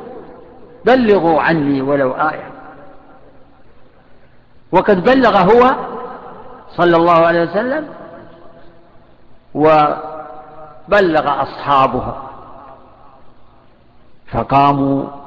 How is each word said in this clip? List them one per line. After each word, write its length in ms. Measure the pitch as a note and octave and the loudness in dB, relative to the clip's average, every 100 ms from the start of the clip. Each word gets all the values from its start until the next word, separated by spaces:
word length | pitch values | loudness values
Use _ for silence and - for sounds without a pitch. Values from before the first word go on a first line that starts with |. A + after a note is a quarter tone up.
| - - - - - - - - G#3 | -16 -18 -20 -20 -20 -20 -20 -6 0
"بلغوا 560 | C4 A3+ G3 E3 D3+ | 2 4 2 2 2
عني 400 | C3 E3 C#3+ C#3 | 2 0 0 -2
ولو 300 | C3 C#3+ C3 | -2 0 0
آية". 380 | B2+ D#3 D#3 - - - - - - - - - - - - - - - - - - - - _ - - | 0 -4 -4 -12 -18 -20 -20 -20 -20 -20 -20 -20 -20 -20 -20 -20 -20 -20 -20 -20 -20 -20 -20 _ -20 -2
وقد 320 | E3+ F#3+ F#3+ | 0 2 2
بلغ 340 | F3+ C4 A#3+ F#3+ | 2 2 4 4
هو 380 | F3+ A#3+ B3+ C#4+ - - - - - - - - - | 4 6 4 2 -6 -12 -14 -16 -18 -20 -20 -20 -14
صلى 240 | - F3 E3+ | -2 2 2
الله 280 | E3+ E3 E3+ | 4 4 4
عليه 180 | E3+ | 2
وسلم 440 | E3+ G3 B3 D4+ D4 - - - - - - - - - - - - - - - - | -2 -4 -4 -6 -8 -16 -20 -20 -20 -20 -20 -20 -20 -20 -20 -20 -20 -20 -20 -20 -12
وبلغ 1900 | C3+ D3+ D#3 D3 D3 - - - - - - - - - G3+ F#3 D#3 C#3+ C#3 | 0 4 4 2 -2 -10 -14 -16 -18 -20 -20 -20 -20 -2 0 2 0 -2 -4
أصحابه، 720 | - - C#3+ C#3+ C3+ A#2+ A2+ - - - - - - - - - - - - - - - - _ _ - - - - | -6 -8 0 2 2 0 -8 -10 -14 -18 -20 -20 -20 -20 -20 -20 -20 -20 -20 -20 -20 -20 -20 _ _ -20 -20 -20 -8
فقاموا 800 | B2 A2+ C3+ C#3+ C#3+ C#3 C#3 - - | -6 0 2 2 2 0 -2 -4 -12